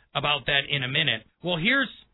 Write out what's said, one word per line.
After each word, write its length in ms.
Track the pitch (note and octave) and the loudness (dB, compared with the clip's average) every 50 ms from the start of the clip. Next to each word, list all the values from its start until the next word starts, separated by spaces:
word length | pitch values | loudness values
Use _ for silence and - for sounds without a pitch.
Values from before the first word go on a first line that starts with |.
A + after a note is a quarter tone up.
| _ _ - | _ _ -6
about 320 | D3 C#3 D3 D3 C#3 A#2+ | -2 0 0 0 0 0
that 200 | - D3 C#3 C#3 - | 0 0 0 0 0
in 140 | D3+ C#3+ B2+ | -2 -2 -2
a 60 | B2+ | -2
minute. 340 | C3+ D3+ D#3+ C3+ A2+ A2 - _ _ _ | 0 0 2 2 0 -2 -4 _ _ _
Well, 160 | - F3 F3 | -4 -4 -2
here's 320 | D#3+ D#3+ A#3 C4 C#4 C4 G3 - - - _ | 0 2 2 2 2 0 -2 -6 -12 -20 _